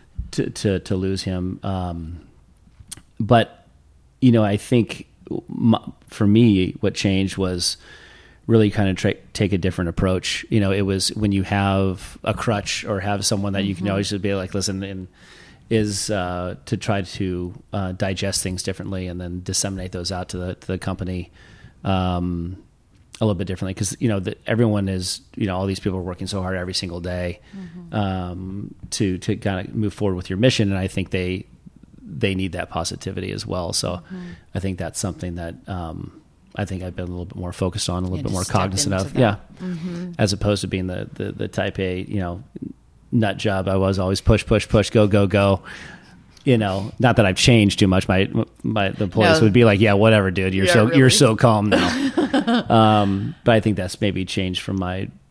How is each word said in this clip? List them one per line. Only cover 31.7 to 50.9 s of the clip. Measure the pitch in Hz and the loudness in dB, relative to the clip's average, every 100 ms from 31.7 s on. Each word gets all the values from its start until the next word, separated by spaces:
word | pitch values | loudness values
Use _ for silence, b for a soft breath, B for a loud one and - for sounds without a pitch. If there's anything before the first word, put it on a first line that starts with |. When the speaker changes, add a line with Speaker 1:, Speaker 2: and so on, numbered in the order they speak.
| - _ - | -20 _ -20
Speaker 1:
they | 262 73 104 | -16 -2 -2
need | 95 95 | 0 -2
that | 87 - | -4 -6
positivity | 85 85 92 95 95 95 | -6 -6 -6 -8 -8 -6
as | 98 101 | -8 -6
well. | 92 85 | -6 -4
So | - - 90 - | -4 -4 -6 -10
Speaker 2:
Mm-hmm. | 92 87 87 B - | -14 -14 -16 B -6
Speaker 1:
I | |
think | 95 90 | -6 -6
that's | 85 - | -8 -6
something | 98 - 92 87 | -6 -6 -8 -8
that, | 85 - - | -10 -12 -10
um, | 92 82 85 - - _ _ _ - | -8 -8 -10 -12 -16 _ _ _ -8
I | |
think | 98 92 | -6 -6
I've | 92 90 | -8 -8
been | 90 | -8
a | |
little | 90 90 | -8 -10
bit | 95 | -8
more | 90 | -8
focused | - 92 - - | -2 -2 -2 -4
on, | 90 | -2
a | 90 | -4
little | 87 | -4
Speaker 2:
Yeah, | |
Speaker 1:
bit | - | -2
more | 92 | -2
Speaker 2:
just | 92 | 0
step | 101 | 0
Speaker 1:
cognizant | 95 95 - | 0 0 -2
Speaker 2:
into | 95 95 | -2 -2
Speaker 1:
of. | |
Speaker 2:
that. | - | 2
Speaker 1:
Yeah. | 117 101 - - | 2 0 -8 -12
Speaker 2:
Mm-hmm. | 185 175 180 175 180 175 | -10 -8 -8 -8 -8 -2
Speaker 1:
As | 107 | 0
opposed | 98 104 101 | 0 0 0
to | 98 | -2
being | 98 92 | -4 -4
the, | 92 101 | -6 -8
the, | - 104 | -8 -8
the | 98 101 | -6 -6
type | - 98 98 | -4 -4 -2
A, | 92 92 | -4 -4
you | - 104 | -4 -4
know, | 90 90 - - - - _ _ - | -4 -6 -12 -14 -14 -14 _ _ -2
nut | 123 107 95 | 0 0 0
job | 110 95 95 | -2 0 2
I | 95 | 2
was | 95 95 | 2 2
always | 92 98 | 0 0
push, | - 110 - | 4 4 4
push, | 107 - | 0 2
push, | 113 98 | 2 4
go, | 113 104 | 4 4
go, | 101 98 | 4 4
go. | 101 98 98 B B B B B B _ - | 4 4 2 B B B B B B _ -6
You | - 120 | 2 2
know, | 104 95 101 - | 2 -2 -6 0
not | 120 117 | 2 6
that | 98 | 4
I've | 95 | 4
changed | - 120 101 - | 6 8 6 6
too | 101 | 4
much. | 92 - | 4 4
My, | 95 98 - - _ | 2 2 0 -4 _
my, | - 110 98 | -4 0 -2
the | - | -2
employees | 101 113 107 160 | -2 4 4 6
Speaker 2:
No. | |
Speaker 1:
would | 110 | 6
be | 104 | 8
like, | 117 101 | 8 8
"Yeah, | 107 | 6
whatever, | 101 110 107 95 | 6 6 6 4
dude. | 92 92 | 2 0
You're | 95 95 | 2 4
Speaker 2:
Yeah, | |
Speaker 1:
so, | 113 | 6
Speaker 2:
really. | 110 | 6